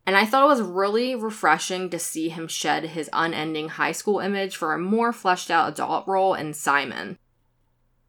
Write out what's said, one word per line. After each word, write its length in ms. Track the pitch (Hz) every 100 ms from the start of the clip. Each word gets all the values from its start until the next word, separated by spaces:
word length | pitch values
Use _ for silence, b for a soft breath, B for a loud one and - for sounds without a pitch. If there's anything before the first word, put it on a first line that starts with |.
And 120 | - 196
I 80 |
thought 180 | 214 269
it 60 | 285
was 140 | 262
really 520 | 185 180 196 214 254
refreshing 760 | 254 220 214 175 165 - 185 185
to 80 | 170
see 280 | - 160 160
him 200 | 165 165
shed 380 | - 160 147 160
his 220 | 165 143
unending 560 | - 165 131 156 156 156
high 240 | - 147
school 260 | 170 - 196
image 380 | 185 196 196 -
for 160 | 160
a 60 | 156
more 340 | 180 220 233
fleshed 380 | 233 190 180 -
out 180 | 170 139
adult 400 | 147 127 156 -
role 260 | 190 190
in 200 | - 151
Simon. 640 | 147 - 139 135 64 92 - _ _ _ _ _ _ _ _